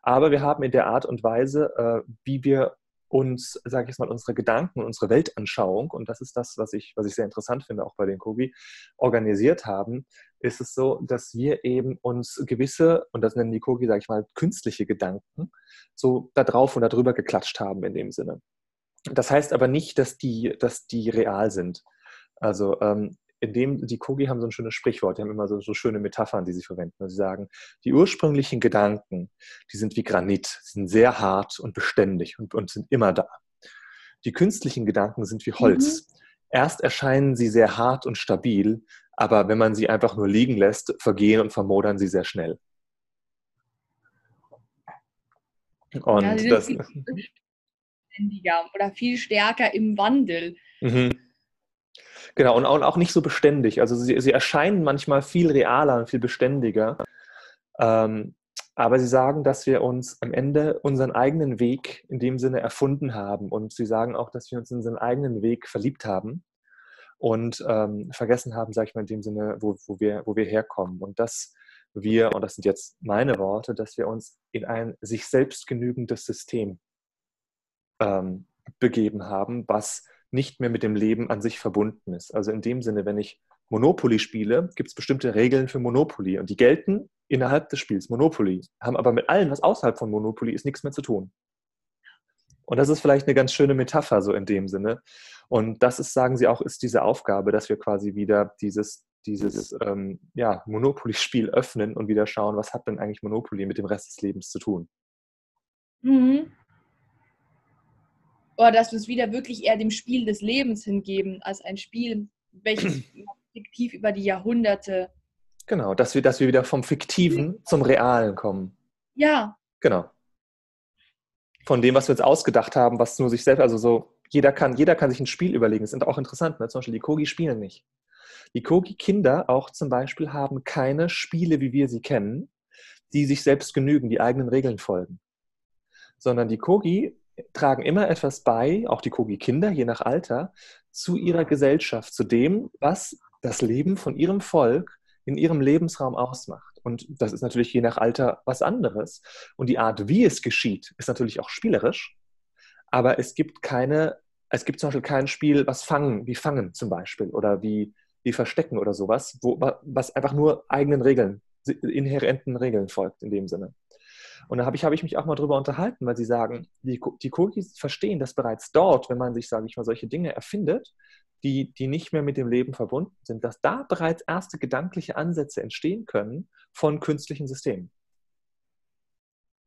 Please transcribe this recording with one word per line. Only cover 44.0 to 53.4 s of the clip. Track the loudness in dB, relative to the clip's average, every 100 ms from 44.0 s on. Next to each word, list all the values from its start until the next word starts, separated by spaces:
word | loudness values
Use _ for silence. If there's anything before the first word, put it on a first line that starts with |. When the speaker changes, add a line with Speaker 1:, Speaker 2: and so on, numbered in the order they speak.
| _ _ _ _ _ -20 _ _ -20 -20 _ _ _ _ _ _ _ _ _ -6
Speaker 1:
Und | 2 4
Speaker 2:
Ja, | 4 2
sie |
sind | 4 2 2 -6
Speaker 1:
das | -8 -12 -10 -10
Speaker 2:
viel | -12 _ _ _ _ _ _ _ _
beständiger | -6 -6 -4 -2 -2 -2 -4
oder | -4
viel | -2 -4 -2
stärker | -2 0 2 2 0
im | 0 0 2
Wandel. | 4 4 2 -2 -6 -10 _ _
Speaker 1:
Mhm. | 0 2 2 -2 _ _ _ _ _ _ _ -20 -20 -20 -4 4
Genau, | 6 6
und | 6
auch, | 4
und |
auch | 4 2
nicht | 2
so | 2
beständig. | 0 4